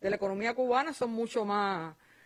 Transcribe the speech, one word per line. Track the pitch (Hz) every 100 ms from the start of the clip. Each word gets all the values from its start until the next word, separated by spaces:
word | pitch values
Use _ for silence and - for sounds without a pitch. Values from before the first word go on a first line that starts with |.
de | 196
la | 202
economía | 196 196 226
cubana | 240 247 254 311
son | - 240
mucho | 226 226 240
más, | 202 208 196 180 160 160 - -